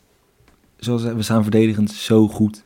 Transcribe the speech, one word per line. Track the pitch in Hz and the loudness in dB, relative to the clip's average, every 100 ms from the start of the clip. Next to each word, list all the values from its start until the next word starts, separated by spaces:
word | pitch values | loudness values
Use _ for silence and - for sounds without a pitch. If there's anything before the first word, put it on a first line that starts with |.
| _ _ _ _ _ _ _ _ | _ _ _ _ _ _ _ _
zoals | 120 120 | -6 -4
we, | 117 | -4
we | 113 | -6
staan | 107 113 | -2 0
verdedigend | 107 110 113 107 104 | 2 2 2 0 -4
zo | - - 110 107 | -4 2 4 4
goed | 107 104 107 | 0 -2 -4